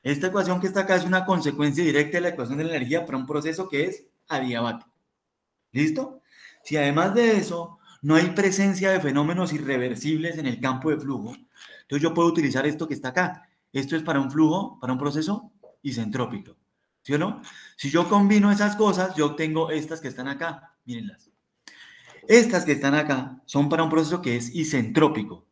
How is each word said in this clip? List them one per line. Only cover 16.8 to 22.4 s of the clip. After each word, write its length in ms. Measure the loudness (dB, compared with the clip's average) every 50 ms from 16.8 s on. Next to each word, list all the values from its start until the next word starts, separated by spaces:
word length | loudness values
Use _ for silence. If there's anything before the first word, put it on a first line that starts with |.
| _ _ _ _
¿Sí 120 | _ -2 -2
o 40 | 0
no? 220 | 0 -2 -4 -8 -12 -20 -20 -20 -20 -20 _
Si 120 | -8 -6 0
yo 200 | 0 0 2 4
combino 420 | 4 4 6 6 6 6 6 4
esas 240 | 4 4 2 0 2
cosas, 400 | 2 2 2 4 2 -2 -2 0
yo 120 | 0 0
obtengo 440 | 0 0 -2 -4 -2 0 -2 -2 -2
estas 300 | -2 -6 -4 -6 -10 -10
que 80 | -10 -12
están 180 | -10 -8 -8
acá. 480 | -8 -8 -6 -8 -8 -8 -12 -20 -20 _ _ _
Mírenlas. 480 | -12 -12 -10 -10 -12 -14 _ _ _ _ _ _ _ _ _ _ -20 -20 -20 -20 -20 -20 -20 _ -20 -20 -16 4 8
Estas 360 | 8 8